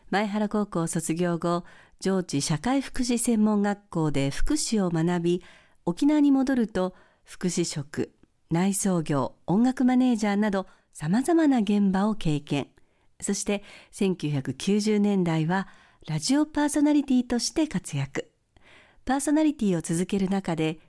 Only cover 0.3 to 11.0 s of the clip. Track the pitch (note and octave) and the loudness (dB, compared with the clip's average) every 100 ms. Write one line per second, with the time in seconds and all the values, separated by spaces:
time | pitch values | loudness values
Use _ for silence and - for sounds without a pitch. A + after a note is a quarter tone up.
0.3 | G#3 G#3 G#3 G#3 E3+ E3 E3+ - E3 F3 | -2 -2 -2 -2 -2 -2 -2 -4 -2 0
1.3 | E3+ F3 F3 - - - _ F#3 F#3+ F3+ | 0 -2 -2 -6 -20 -20 _ -2 -2 -2
2.3 | C#3+ - D3 A#3+ C#4 - - B3 A#3 - | -4 -2 -2 0 -2 -2 -4 -2 0 0
3.3 | A3 G#3+ G#3 G3+ G3+ _ E3 D#3 C#3+ C#3 | 2 2 2 0 -2 _ -2 0 0 -2
4.3 | - - D4+ - G#3+ F3+ E3 E3+ F3+ E3+ | 0 0 0 0 0 0 0 0 0 0
5.3 | F3+ - - _ _ - - C#4+ D4+ C#4+ | -2 -4 -20 _ _ -8 0 2 4 4
6.3 | C4+ C4 B3+ A3 F#3 F#3 - - _ - | 4 2 0 0 -2 -4 -6 -20 _ -20
7.3 | - F3+ F3 E3+ D#3 C3+ - - _ _ | -6 -4 -2 -4 -6 -8 -8 -8 _ _
8.3 | _ _ E3 G3 F#3+ G3 F3+ D#3 C#3+ B2+ | _ _ 0 0 0 0 0 0 -2 -2
9.3 | - - F#3+ B3+ B3+ B3+ B3+ B3+ A3+ G#3 | -6 -2 2 2 2 2 4 2 2 0
10.3 | G3+ G#3+ G3 F#3 - _ - | 0 0 -2 -6 -14 _ -8